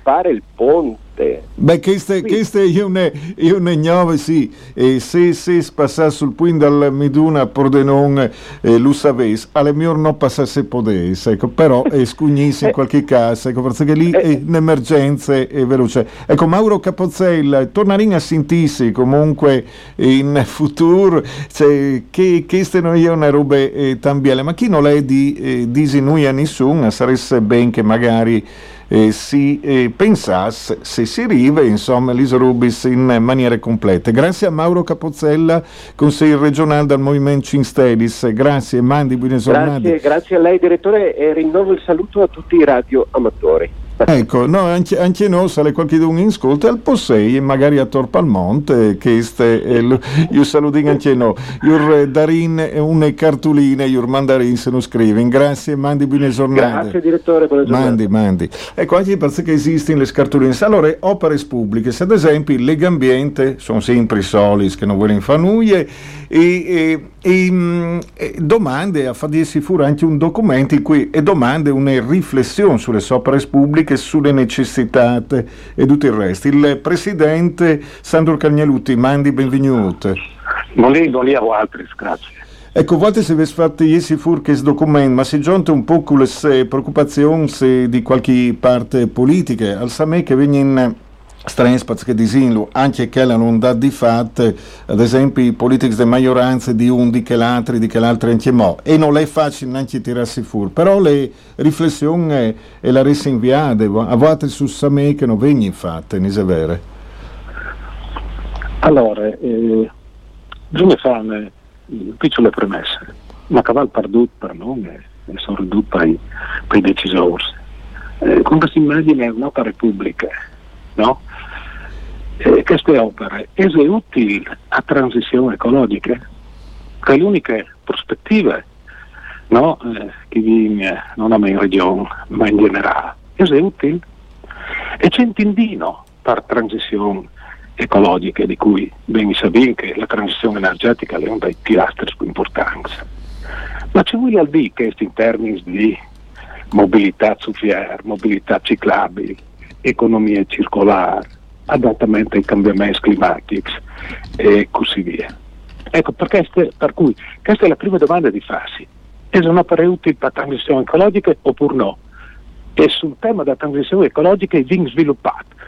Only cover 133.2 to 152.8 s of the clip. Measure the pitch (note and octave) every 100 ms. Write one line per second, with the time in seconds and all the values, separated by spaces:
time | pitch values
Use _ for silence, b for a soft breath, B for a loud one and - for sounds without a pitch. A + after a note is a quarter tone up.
133.2 | - - F#3 C#3+ F#3+ - F3 E3+ - -
134.2 | - - - B B B B B - -
135.2 | A#3+ G#3 G#3 G3 A3 G3 F2 - - _
136.2 | - A2+ - A#2+ A2 G#2 - G#2 G#2 F#2+
137.2 | F2+ - B B B - - G2+ G2+ F#2
138.2 | F#2 - - - G2+ G2 - - - A2+
139.2 | G#2 F2+ G#2 A2 B2+ A2+ G2 G2+ A2+ A2
140.2 | G2+ - A#2 G#2 F#2+ E2+ A#2+ A#2 - E2+
141.2 | F#2+ A2 - - - F#2 - - - -
142.2 | - - - - - - - - - -
143.2 | - B B B B B B F#3+ F3 A3+
144.2 | B3+ G#3 D3+ D#3 A#2+ - A2+ - - -
145.2 | A2+ A2 A2 F#2+ F2 F#2+ G#2+ F#2+ - -
146.2 | - B B B B G#2+ G2+ - G2+ -
147.2 | G#2+ G#2 - G2+ G#2+ F#2+ G2 - G2+ G#2
148.2 | A2 G2+ - A2+ - - - G2+ F#2 F#2
149.2 | - - - - B - - - A#2 A2+
150.2 | G#2+ G2+ F#2+ - G2+ G2+ G2+ G2+ F2 -
151.2 | - - - - - C#3 A#2 G#2 A2 G#2+
152.2 | G#2+ G#2 G2 G2+ G2+ G2